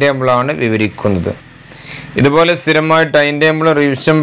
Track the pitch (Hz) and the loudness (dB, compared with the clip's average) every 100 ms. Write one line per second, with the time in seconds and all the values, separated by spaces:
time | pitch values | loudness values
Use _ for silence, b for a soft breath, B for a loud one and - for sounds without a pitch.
0 | 143 135 127 123 131 156 117 110 104 - | 0 0 0 0 0 -2 -2 0 -2 -2
1 | 107 92 90 - - - B B B B | -2 -2 -4 -8 -14 -20 B B B B
2 | B - 135 156 170 170 160 156 160 160 | B -2 2 2 2 0 0 0 2 0
3 | 156 147 147 147 156 156 160 147 143 131 | 2 0 0 0 0 2 0 2 0 0
4 | 165 156 | 0 2